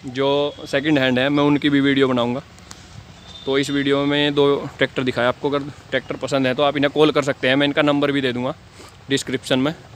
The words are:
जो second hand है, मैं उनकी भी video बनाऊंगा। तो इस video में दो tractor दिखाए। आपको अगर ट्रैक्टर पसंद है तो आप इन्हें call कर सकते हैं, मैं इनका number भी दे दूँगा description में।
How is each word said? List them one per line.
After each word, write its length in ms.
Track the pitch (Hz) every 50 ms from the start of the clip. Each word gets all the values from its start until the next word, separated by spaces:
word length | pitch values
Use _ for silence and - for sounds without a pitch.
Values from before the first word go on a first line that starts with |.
| -
जो 500 | 135 123 131 135 139 139 143 143 147 143 - 156
second 320 | 147 - 139 139 156 156 139
hand 200 | 131 131 123 127
है, 100 | 127 143
मैं 140 | 147 147 147
उनकी 260 | 147 147 139 147 147
भी 120 | 143 139
video 260 | 135 139 139 135 135
बनाऊंगा। 340 | 127 127 123 120 120 120 139 - - - - - - - - - - - - - - - - - - - - -
तो 120 | 135 131
इस 120 | 139 143 139
video 360 | 143 143 139 139 139 139 143
में 280 | 143 143 147 147 147 143
दो 360 | 143 143 143 139 143 - 139 -
tractor 260 | - 135 131 - 143 131
दिखाए। 220 | 127 123 127 117
आपको 240 | 123 123 - - 147
अगर 100 | 139 143
ट्रैक्टर 560 | 139 143 127 - - - - 131 - - 147
पसंद 320 | 139 - 127 143 135 135
है 60 | 127 127
तो 100 | 135 147
आप 140 | 143 143
इन्हें 140 | 147 139 147
call 200 | - 147 156 151
कर 120 | 135 147 139
सकते 240 | 139 131 - -
हैं, 80 | 127 131
मैं 120 | 139 143
इनका 140 | 143 139 156
number 300 | 151 147 143 143 147 143
भी 100 | 139 143
दे 120 | 135 127 120
दूँगा 220 | 123 123 131 156 - - - - - - - - - - -
description 500 | 135 135 - - 127 127 - - 135 127
में। 160 | 131 147 165 - - - -